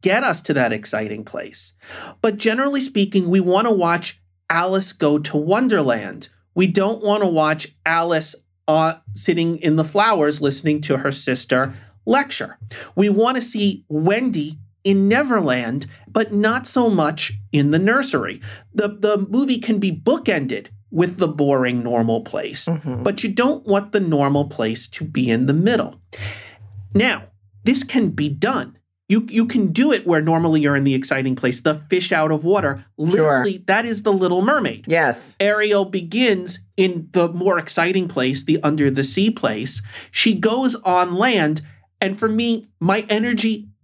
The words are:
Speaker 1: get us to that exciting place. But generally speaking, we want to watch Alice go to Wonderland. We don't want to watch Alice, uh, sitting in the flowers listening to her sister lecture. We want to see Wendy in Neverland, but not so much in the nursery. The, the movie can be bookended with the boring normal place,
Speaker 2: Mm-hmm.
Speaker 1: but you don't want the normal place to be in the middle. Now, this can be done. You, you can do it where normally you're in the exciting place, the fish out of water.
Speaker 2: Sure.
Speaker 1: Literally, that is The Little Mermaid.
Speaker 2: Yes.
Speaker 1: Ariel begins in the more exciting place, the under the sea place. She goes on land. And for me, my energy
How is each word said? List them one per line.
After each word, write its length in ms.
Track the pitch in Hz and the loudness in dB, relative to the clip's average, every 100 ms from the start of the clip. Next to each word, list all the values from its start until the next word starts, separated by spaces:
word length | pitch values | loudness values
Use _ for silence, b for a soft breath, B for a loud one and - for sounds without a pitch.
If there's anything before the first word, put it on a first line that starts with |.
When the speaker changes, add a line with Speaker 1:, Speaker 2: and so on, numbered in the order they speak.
Speaker 1:
get 220 | 185 208 | 2 0
us 180 | 262 170 | 0 -4
to 100 | - | -2
that 180 | 143 123 | 0 0
exciting 540 | 107 104 107 107 107 107 | -2 -6 -6 -6 -8 -10
place. 480 | - - - - _ B B B B | -12 -12 -14 -20 _ B B B B
But 160 | 226 208 | -2 0
generally 420 | 220 226 277 277 | -2 0 0 -2
speaking, 480 | 269 - 196 196 175 | -2 0 0 2 2
we 140 | 190 | 2
want 260 | 180 185 233 | 2 2 2
to 60 | |
watch 480 | 208 170 170 175 - _ _ _ | 2 2 0 -4 -14 _ _ _
Alice 440 | 165 180 190 190 | -2 0 0 -2
go 260 | - 156 147 | -2 2 2
to 160 | 147 151 | 0 -4
Wonderland. 920 | 151 202 254 208 139 117 101 - - _ _ - | 2 2 2 2 2 0 -4 -12 -18 _ _ 0
We 120 | 190 | 2
don't 360 | 180 196 226 | 4 0 0
want 180 | 208 208 | 0 2
to 60 | 202 | 2
watch 480 | 160 151 156 - _ - | 2 2 0 -6 _ -2
Alice, 480 | 165 170 165 160 - _ _ - | 0 2 0 -2 -14 _ _ 0
uh, 280 | 156 160 160 - | 2 2 -2 -12
sitting 440 | - - 170 165 170 | -8 -2 0 0 -2
in 180 | 170 156 | 0 0
the 80 | |
flowers 560 | 156 202 214 208 147 147 | 0 2 2 4 2 0
listening 400 | 147 139 156 151 | -2 -2 -2 -2
to 160 | 147 135 | 0 -2
her 140 | 135 | -2
sister 640 | 135 - 127 - 127 135 B B B - | -4 -4 -4 0 0 0 B B B 0
lecture. 520 | 254 277 - - - - B B - | 0 0 -6 -10 -14 -18 B B 0
We 140 | 202 | 2
want 260 | 196 226 254 | 4 2 0
to 60 | |
see 420 | 240 220 202 190 _ | -4 -2 -2 -2 _
Wendy 680 | 151 160 214 254 175 147 160 - _ 196 | -2 2 2 0 -2 -6 -10 -20 _ 0
in 240 | 196 196 | 2 4
Neverland, 760 | 233 285 226 156 127 117 131 139 B B | 2 2 0 2 0 -2 -6 -8 B B
but 240 | - 214 | -2 0
not 340 | 208 214 240 247 | 0 0 0 -2
so 240 | - 240 | 0 2
much 440 | 190 151 156 - 104 - | 2 0 -2 -6 -8 -4
in 200 | 147 143 | 0 2
the 80 | 156 | 2
nursery. 600 | 190 247 269 143 95 101 B B B | 2 2 0 -4 -4 -10 B B B
The, 140 | - 202 | -2 -2
the 300 | 208 208 208 196 | 0 0 0 0
movie 300 | 220 277 240 | 0 0 -2
can 200 | 240 214 | 0 -2
be 120 | 196 | 0
bookended 760 | 170 - 311 - 175 135 110 - - _ | -2 0 0 0 -2 -2 -6 -10 -20 _
with 280 | 160 175 180 | 0 0 2
the 100 | 170 | -2
boring 560 | 151 143 139 127 123 | 0 2 2 2 0
normal 380 | 117 120 113 113 | -2 0 2 0
place, 420 | 104 101 110 135 - | -2 -8 -8 -8 -4
Speaker 2:
Mm-hmm. 380 | 165 151 123 | -4 -4 -4
Speaker 1:
but 180 | 127 202 | -4 -2
you 60 | - | -4
don't 380 | 196 247 294 - | 0 0 0 0
want 240 | 196 208 | 0 2
the 80 | 208 | -2
normal 460 | 185 151 139 143 147 | 2 2 2 2 -2
place 420 | - 110 113 - | -4 -4 -4 -10
to 160 | - | -12
be 260 | 156 - 123 | -8 -2 0
in 160 | 113 127 | 2 2
the 80 | |
middle. 460 | 147 190 240 - - _ B 98 B B B - - - | 2 2 2 -2 -8 _ B -12 B B B -20 -20 -2
Now, 300 | 202 254 180 - _ _ - - | 0 2 0 -8 _ _ -6 0
this 180 | 269 | 0
can 280 | - 269 202 | 0 0 0
be 180 | 156 147 | 0 -4
done. 480 | 147 196 262 123 - _ _ _ | -2 -2 -2 -6 -14 _ _ _
You, 160 | 214 220 | 0 2
you 160 | 220 233 | 0 0
can 280 | 254 190 | 2 0
do 180 | 160 277 | 2 2
it 160 | 233 175 | 2 2
where 140 | 160 | 2
normally 400 | 156 165 170 156 | 2 2 4 2
you're 140 | 147 139 | 4 2
in 80 | 139 | 2
the 80 | |
exciting 420 | 131 135 135 135 127 | 0 -2 -2 -2 -2
place, 240 | 127 120 | -2 0
the 160 | - 151 151 | -2 -2 0
fish 240 | 185 180 | -2 0
out 180 | 170 156 | 0 2
of 140 | 156 160 | 0 2
water. 400 | 202 151 139 - - | 2 0 -4 -10 -6
Speaker 2:
Sure. 80 | 151 | 0
Speaker 1:
Literally, 520 | 175 156 135 123 190 - | 2 4 4 2 -4 0
that 160 | 196 233 | 0 0
is 180 | 214 | -4
The 100 | 220 | 0
Little 280 | 196 185 180 | 2 2 2
Mermaid. 440 | 202 294 180 110 107 | 2 0 -2 -6 -2
Speaker 2:
Yes. 480 | 165 151 120 - - | 2 2 -2 -8 -2
Speaker 1:
Ariel 420 | 202 214 214 202 196 | 0 2 2 2 0
begins 760 | 190 170 202 254 190 180 - - - | -4 -4 0 2 0 -2 -12 -14 0
in 320 | 190 175 160 | 0 0 -4
the 160 | 180 170 | 0 0
more 300 | 175 185 175 | 0 0 0
exciting 480 | 165 - 170 190 175 | -2 -2 0 0 -2
place, 380 | - 127 135 - | -2 -2 -2 0
the 160 | 156 | 0
under 260 | 151 151 143 | 0 0 0
the 140 | 135 135 | 0 -2
sea 240 | - 208 | 0 0
place. 520 | 220 120 107 131 - 104 B B | 0 -2 -4 -8 -10 -14 B B
She 220 | - - | 0 0
goes 420 | 214 220 240 262 240 | 2 0 0 -2 -2
on 400 | 190 180 180 180 | 2 2 2 2
land. 460 | 240 220 156 156 B B B _ | 2 2 2 -2 B B B _
And 180 | 190 196 | -4 -2
for 80 | 226 | -2
me, 380 | 220 233 226 - _ | 0 0 -2 -4 _
my 260 | 170 190 214 | 0 0 0
energy 580 | 214 233 233 226 214 - _ | 0 0 0 -2 -4 -8 _